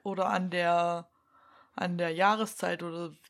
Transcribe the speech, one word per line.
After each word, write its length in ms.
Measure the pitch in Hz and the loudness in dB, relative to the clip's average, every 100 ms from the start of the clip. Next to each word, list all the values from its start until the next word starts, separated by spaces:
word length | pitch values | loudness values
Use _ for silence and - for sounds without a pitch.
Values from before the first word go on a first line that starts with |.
oder 260 | 196 190 185 | -6 -2 0
an 180 | 190 185 | 0 0
der, 580 | 175 170 170 170 170 170 _ _ _ _ - _ | 0 2 4 2 -2 -8 _ _ _ _ -20 _
an 240 | - 180 175 | -6 -2 0
der 120 | 170 | -2
Jahreszeit 760 | 165 196 220 214 - 180 175 | 2 2 4 -2 -4 -4 -4
oder 280 | 170 165 170 - | -6 -8 -10 -12